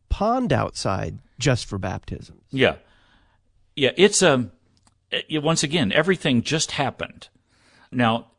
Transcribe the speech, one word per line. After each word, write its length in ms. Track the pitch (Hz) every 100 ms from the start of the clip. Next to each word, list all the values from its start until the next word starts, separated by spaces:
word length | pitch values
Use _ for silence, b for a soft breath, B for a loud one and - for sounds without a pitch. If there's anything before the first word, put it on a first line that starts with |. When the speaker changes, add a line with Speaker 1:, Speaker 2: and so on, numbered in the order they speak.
| -
Speaker 1:
pond 440 | - 208 254 233
outside 640 | 117 104 - 113 98 101 101 - -
just 260 | 131 123 -
for 120 | 98
baptisms. 640 | 95 95 - - - - _
Speaker 2:
Yeah. 240 | 135 110 71 b b b b b b _ _ _ -
Yeah, 160 | 127 -
it's, 240 | 202 -
um, 300 | 180 131 104 - _ _ _ _ _
it, 320 | 113 - 151
once 220 | 151 160
again, 280 | 151 170 98
everything 520 | 143 165 185 - 120
just 280 | - 151 -
happened. 580 | - 131 - - - - _ b b b b b
Now, 360 | 123 117 117 -